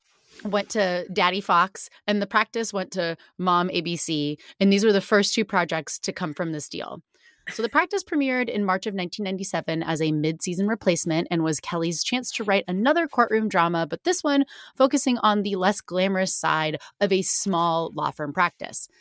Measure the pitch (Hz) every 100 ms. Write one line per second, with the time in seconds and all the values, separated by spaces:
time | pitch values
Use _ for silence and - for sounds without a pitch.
0 | _ _ _ - 208 202 202 220 190 180
1 | - 185 180 190 190 175 190 - - -
2 | - 208 202 185 226 233 226 202 185 185
3 | 170 165 - - 180 175 180 175 156 170
4 | - 156 147 151 - - 196 196 220 196
5 | - 208 202 - 208 190 170 160 147 -
6 | - - 175 147 165 151 - - - 170
7 | _ _ _ _ - - 226 294 370 403
8 | - 311 269 254 247 208 196 190 220 196
9 | 175 - 196 190 196 170 160 160 160 160
10 | 160 151 156 165 - 175 202 220 196 170
11 | 175 160 180 170 160 156 - 175 165 165
12 | - 254 247 - 208 196 - 180 247 320
13 | 330 - 233 220 220 190 170 170 160 165
14 | 349 359 302 277 277 - - - 269 285
15 | - 240 214 208 202 196 185 208 - 180
16 | 196 190 190 - 160 156 156 151 - -
17 | 202 196 - - 202 175 170 165 160 151
18 | 151 - - - 175 - - - - _